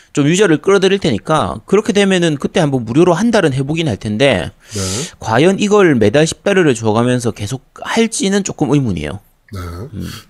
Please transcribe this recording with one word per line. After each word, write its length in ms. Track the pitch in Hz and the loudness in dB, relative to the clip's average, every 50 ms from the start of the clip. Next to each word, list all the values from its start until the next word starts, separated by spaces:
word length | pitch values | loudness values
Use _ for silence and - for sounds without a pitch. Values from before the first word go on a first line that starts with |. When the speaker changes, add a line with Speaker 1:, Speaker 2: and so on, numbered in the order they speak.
| - _ - | -20 _ -4
Speaker 1:
좀 140 | 147 139 | 0 0
유저를 340 | 143 170 185 214 190 156 147 | 2 2 2 4 2 2 2
끌어들일 380 | - 190 196 196 180 190 196 202 | 2 2 2 2 2 2 0 0
테니까 640 | - 170 117 95 - - 156 151 120 - 135 110 - | 0 -2 -2 -2 -2 -2 -2 0 0 -2 -6 -8 -2
그렇게 260 | - 190 202 220 - 196 | 0 0 2 2 2 0
되면은 440 | 202 202 190 190 185 170 170 151 135 | 2 2 2 2 2 0 0 0 -2
그때 200 | - - - 208 | -4 -4 -2 0
한번 260 | 165 143 135 131 113 | 0 0 0 -2 -4
무료로 300 | 110 117 151 175 185 170 | 0 2 4 4 4 4
한 160 | 160 220 240 | 2 0 2
달은 220 | 220 214 185 143 127 | 2 2 2 2 0
해보긴 340 | 135 135 131 156 170 165 | -2 -4 -4 -4 -2 -2
할 100 | 147 101 | -2 -4
텐데, 540 | 87 - 110 107 107 139 139 120 90 73 - - _ _ - 104 | -4 -4 -6 -2 0 2 2 2 0 -2 -6 -10 _ _ -10 -8
Speaker 2:
네. 60 | 101 95 92 95 113 156 180 - - | -6 -6 -6 -6 -6 -8 -10 -12 -12
Speaker 1:
과연 400 | - - 110 120 151 185 196 - | -4 0 2 2 4 2 2 0
이걸 340 | 202 202 202 208 196 170 143 | 0 2 4 4 4 4 4
매달 320 | 117 107 104 104 147 160 | 4 2 2 4 2 2
십 160 | 165 - - _ | 0 -2 -4 _
달러를 320 | 202 202 190 175 151 123 | 0 2 2 2 2 2
줘가면서 560 | 110 113 110 104 113 120 123 123 123 117 117 | 0 0 0 0 2 0 0 0 -2 -2 -4
계속 320 | - - 104 101 131 131 - _ _ - | -4 -6 -8 -8 -8 -10 -12 _ _ -14
할지는 600 | - - - 226 233 226 - - - 190 196 208 196 | -10 -4 0 0 0 0 -2 -4 -2 -2 -2 -2 -2
조금 300 | - - - 156 120 139 | -4 -4 -4 -2 0 0
의문이에요. 380 | 147 135 113 92 82 76 73 76 92 - _ _ _ _ _ 101 | 0 0 0 -2 -4 -6 -8 -8 -10 -14 _ _ _ _ _ -14
Speaker 2:
네. 80 | 95 | -12
Speaker 1:
음. 480 | 87 85 82 87 110 151 101 95 87 85 - - - _ | -12 -12 -12 -14 -14 -12 -12 -12 -10 -10 -12 -14 -10 _